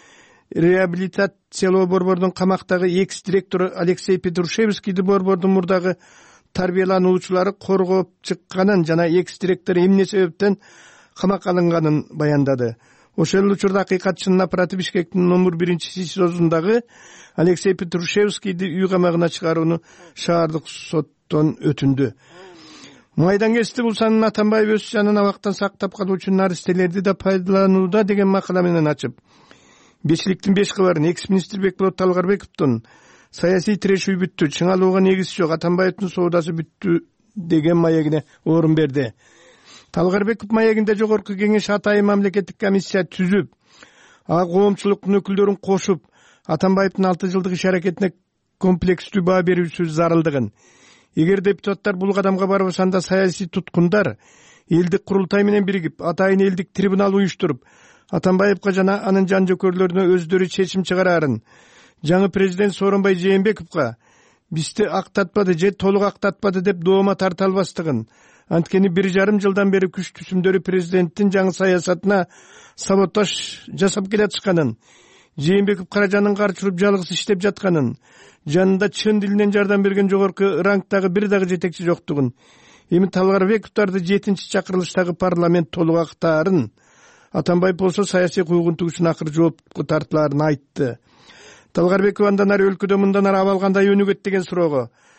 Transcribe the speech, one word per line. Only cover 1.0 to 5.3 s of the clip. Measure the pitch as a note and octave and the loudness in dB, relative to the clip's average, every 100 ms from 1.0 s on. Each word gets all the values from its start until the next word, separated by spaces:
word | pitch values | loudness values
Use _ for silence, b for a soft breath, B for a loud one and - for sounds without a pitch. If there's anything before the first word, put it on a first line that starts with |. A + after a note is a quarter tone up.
| F#3 - G3 - _ - F#3+ F#3 F#3 | -4 -2 -4 -4 _ -4 0 2 2
борборунун | F#3 F3+ F3+ F#3 | 2 0 0 0
камактагы | - F#3 F#3 - F#3 F#3 F3 | 0 0 0 -2 -2 0 0
экс-директору | F#3+ - - F#3+ F3+ F#3 F3+ | -2 -6 -2 -2 -2 -2 -2
Алексей | - F3 F3 - F#3 | -2 -2 -2 -2 -2
Петрушевскийди | F#3 E3+ E3+ - A3 G3 - F#3 | -2 -4 -4 0 0 -2 -4 -2
борбордун | F#3 G3 F#3+ | 0 2 0